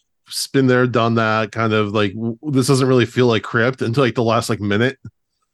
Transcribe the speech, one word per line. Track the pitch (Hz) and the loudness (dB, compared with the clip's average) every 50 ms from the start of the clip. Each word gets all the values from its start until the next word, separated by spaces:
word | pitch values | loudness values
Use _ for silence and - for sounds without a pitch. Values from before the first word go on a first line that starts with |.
| _ _ _ _ _ - | _ _ _ _ _ -14
s-, | - - - - | -10 -10 -8 -2
been | - 139 135 127 | 0 2 2 4
there, | 127 123 127 123 | 4 4 2 2
done | 117 120 113 117 117 | 2 0 0 2 0
that, | 113 113 110 110 110 113 104 | 0 0 0 0 -2 -2 -4
kind | - 113 113 110 107 | -4 -2 -2 0 2
of | 107 107 104 101 | 0 0 0 0
like, | 110 104 101 95 | -2 -2 -2 -4
w-, | 110 113 117 113 - - 156 | -6 -8 -8 -8 -8 -8 -4
this | 139 131 127 131 | -2 0 2 2
doesn't | 139 127 135 131 | 2 2 2 2
really | 131 127 117 | 2 2 2
feel | 117 - 127 127 123 | 0 0 0 2 2
like | 113 107 - | 2 0 -2
Crypt | - - 117 113 127 - - | -2 -2 0 0 0 -2 -2
until, | - 123 113 143 135 | -4 -4 0 0 0
like, | 120 - | 0 0
the | - 117 | 0 0
last, | 117 110 117 107 - | 0 0 0 0 -2
like, | 117 95 | -6 -4
minute | 104 104 101 104 117 131 - _ - - _ _ _ _ _ _ _ _ | -2 -2 0 0 0 0 -2 _ -16 -20 _ _ _ _ _ _ _ _